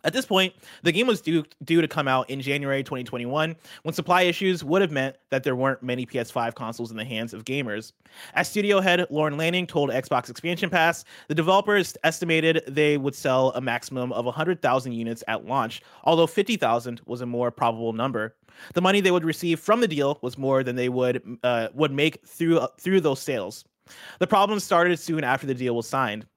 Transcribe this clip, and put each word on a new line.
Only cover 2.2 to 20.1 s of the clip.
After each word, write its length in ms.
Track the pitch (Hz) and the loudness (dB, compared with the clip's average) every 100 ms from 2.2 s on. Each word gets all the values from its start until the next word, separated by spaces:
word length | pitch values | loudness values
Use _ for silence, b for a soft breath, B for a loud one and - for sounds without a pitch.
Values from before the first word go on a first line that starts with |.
| - | 0
in 120 | 139 | -6
January 420 | 135 143 139 135 | -4 -4 -2 -4
twenty 220 | 135 131 | -4 -8
twenty-one, 500 | 123 123 120 147 160 160 B B | -6 -8 -4 -2 -2 -6 B B
when 100 | 160 | -6
supply 280 | 165 170 180 | -6 2 4
issues 420 | 180 170 190 180 | 4 2 0 0
would 180 | 147 185 | 0 2
have 80 | 190 | 2
meant 240 | 143 135 - _ | 0 -4 -6 _
that 140 | 135 | -2
there 100 | 135 | 0
weren't 260 | 127 135 131 | 0 0 0
many 260 | 127 123 123 | -4 -6 -4
P 120 | 135 | -6
S 100 | 117 | -4
five 280 | 127 117 - | -4 -4 -6
consoles 340 | 113 113 117 | -10 -8 -10
in 60 | 110 | -8
the 80 | |
hands 280 | 110 110 117 | -8 -6 -6
of 120 | 110 | -8
gamers. 480 | 113 135 123 104 - _ B B B | -6 -4 -4 -8 -10 _ B B B
As 140 | - 180 | -2 -2
studio 320 | 208 202 196 | -2 2 2
head 260 | 190 180 180 | 4 2 2
Lorne 260 | 147 151 143 | 0 0 0
Lanning 280 | 165 180 | -2 -2
told 260 | 175 156 139 | -2 0 0
Xbox 380 | 123 - 127 - | -2 0 -2 -2
Expansion 420 | 123 131 131 180 | -8 -6 -4 0
Pass, 340 | 180 165 165 - B B | 2 2 0 -10 B B
the 80 | 156 | 0
developers 600 | 160 190 202 208 175 - | 4 4 4 2 0 0
estimated 640 | 160 160 170 160 160 160 - | -2 0 0 2 4 0 -2
they 320 | 139 151 147 | 2 2 2
would 160 | 139 | -2
sell 380 | - 143 131 131 | -4 0 2 2
a 60 | 127 | 0
maximum 520 | 127 120 - 131 123 | -2 -4 -4 -6 -4
of 140 | 113 120 | -4 -4
a 60 | |
hundred 280 | 135 160 175 | -2 -2 0
thousand 340 | 135 131 123 | 2 0 -2
units 280 | 117 113 117 - | -6 -6 -6 -6
at 160 | 110 - | -6 -2
launch, 340 | 135 113 - B B | -2 -2 -6 B B
although 240 | 139 165 160 | 2 4 4
fifty 300 | 202 202 220 | 2 0 0
thousand 440 | 123 117 120 117 - | 2 0 -2 -12 -10
was 140 | 123 | -8
a 60 | 123 | -6
more 260 | 120 123 | -2 -2
probable 400 | - 120 113 117 | 0 0 0 -4
number. 420 | 110 135 113 110 _ B B B | -2 -2 -2 -6 _ B B B
The 80 | 175 | 0
money 180 | 185 202 | 2 4
they 120 | 190 | 4
would 120 | 180 | 2
receive 360 | 165 156 175 160 | 0 -4 -2 -2
from 200 | - 226 | 2 2
the 60 | 226 | 2
deal 300 | 147 139 | 0 -2